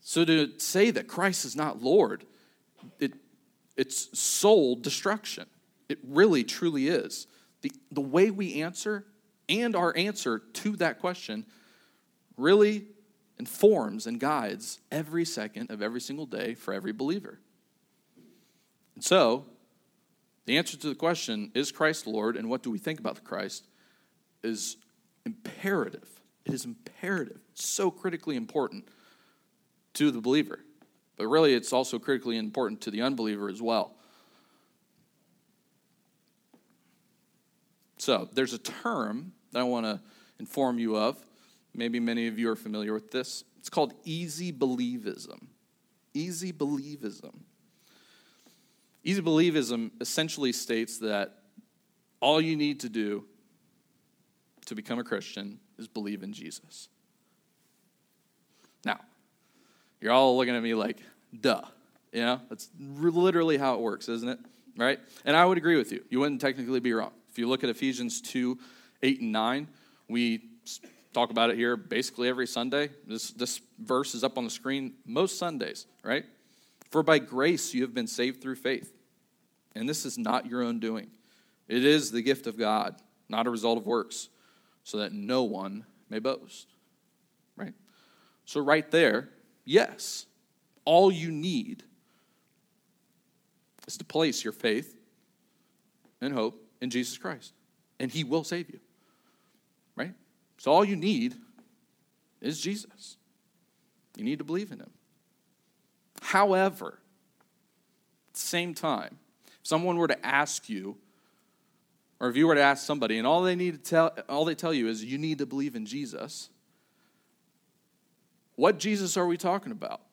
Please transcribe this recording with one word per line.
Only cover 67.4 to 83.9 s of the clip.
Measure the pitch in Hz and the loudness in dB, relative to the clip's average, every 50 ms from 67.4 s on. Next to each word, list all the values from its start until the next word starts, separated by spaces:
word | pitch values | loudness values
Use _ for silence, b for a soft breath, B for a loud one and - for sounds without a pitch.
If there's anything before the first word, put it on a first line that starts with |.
| 117 117 | -2 0
look | 131 127 143 | 0 0 0
at | 127 | -2
Ephesians | 113 - - 135 131 127 123 117 113 - - | -2 0 -2 -2 -2 -2 -4 -6 -6 -6 -10
two, | - - 135 123 123 127 127 B B B B B B B B - | -6 -4 -2 0 0 -2 -4 B B B B B B B B 0
eight, | 131 139 131 | 0 0 2
and | 120 113 | -2 -2
nine, | 107 110 110 113 127 139 151 156 b b b b b b b b | 0 0 0 0 0 -2 -4 -8 b b b b b b b b
we | 113 120 120 117 113 110 - - - - _ | -2 0 0 0 0 -2 -6 -12 -20 -20 _
s-, | - - - - - - _ _ _ _ | -16 -16 -16 -16 -20 -20 _ _ _ _
talk | 120 120 117 | 0 0 0
about | 120 113 117 117 | 2 2 2 2
it | - | 2
here | 117 120 120 120 | 2 2 0 0
basically | 110 95 - - 110 131 - - - 120 123 | -2 -4 -4 -4 -4 -4 -4 -4 -2 -2 0
every | 127 123 127 | 0 0 -2
Sunday. | 117 - 120 120 131 131 143 147 143 139 - - | -4 -2 -4 -4 -2 0 -2 -2 -2 -6 -14 -14
This, | - 110 113 - - | -10 -10 -8 -8 -10
this | - - 120 123 - - _ _ _ - | -8 -8 -6 -6 -6 -10 _ _ _ -18
verse | 113 110 131 127 139 135 - | -6 -2 0 0 0 -2 -4
is | 123 107 | -2 -2
up | 175 - | -2 -2
on | 131 123 | -2 -6
the | 113 | -6
screen | - - - 131 135 139 135 127 - - _ | -8 -8 -6 -6 -4 -4 -6 -8 -12 -14 _
most | - 113 139 180 190 - - | -6 -2 0 0 0 -2 -4
Sundays, | 180 175 165 135 104 80 - - - _ _ _ _ | -6 -4 -4 -4 -6 -8 -8 -12 -16 _ _ _ _
right? | - 120 147 - - - b b b b b b b b b b _ | -4 -4 -4 -4 -8 -20 b b b b b b b b b b _
"For | - 156 160 | 0 0 4
by | 156 160 147 | 6 4 4
grace | 127 110 123 127 135 160 175 165 - - - | 4 0 -2 0 2 2 2 0 -2 -4 -2
you | 127 127 | -2 -2
have | 131 123 | -2 -2
been | 123 117 113 | -6 -6 -6
saved | - - 123 131 131 127 - | -2 -2 -2 -2 -2 -6 -8
through | 131 131 | -10 -10
faith. | 127 - 139 135 - - - - _ _ _ _ _ _ _ _ _ _ _ _ _ _ _ _ | -6 -4 -4 -4 -4 -6 -12 -20 _ _ _ _ _ _ _ _ _ _ _ _ _ _ _ _
And | 107 113 | -8 -6
this | 131 151 151 - | -4 -4 -4 -6
is | 135 117 | -8 -6
not | - 117 110 120 123 - | -6 -4 -2 -2 -2 -2
your | - 113 123 123 | -4 -4 -4 -2
own | 117 120 117 | -2 -2 -4
doing. | 107 113 110 110 98 - - b b b b b b b b b b _ | -4 -4 -4 -6 -8 -12 -20 b b b b b b b b b b _
It | - 123 127 | 0 2 4
is | 143 151 156 139 104 | 6 6 4 2 0
the | 107 120 113 | -4 -2 0
gift | 123 135 - - | 0 0 0 -2
of | 113 107 | -10 -4
God, | 107 113 107 107 107 101 90 - - _ _ _ _ _ _ | -2 0 2 2 2 0 -2 -6 -10 _ _ _ _ _ _
not | - 110 117 | -2 -2 0
a | 123 | 0
result | 120 113 107 117 117 | -2 0 2 2 2
of | 117 104 | 2 0
works, | 98 | 0